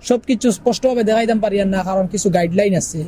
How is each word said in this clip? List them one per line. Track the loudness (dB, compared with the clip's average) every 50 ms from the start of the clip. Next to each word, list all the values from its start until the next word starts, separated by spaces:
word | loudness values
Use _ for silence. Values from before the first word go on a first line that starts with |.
| -2
সব | 0 0 0 2
কিছু | -2 -2 0 0 0
স্পষ্টভাবে | 0 0 0 -2 -2 0 0 0 0 2 0
দেখাইতাম | 2 2 2 2 2 0 0
পারি | 0 0 0 0 0
না, | 0 0 -2 -2
কারণ | -2 -2 -2 -2
কিছু | -2 -4 -2 0 0
গাইডলাইন | 2 2 0 2 0 2 2 2 2
আছে, | 0 -2 -4 -6 -8 -6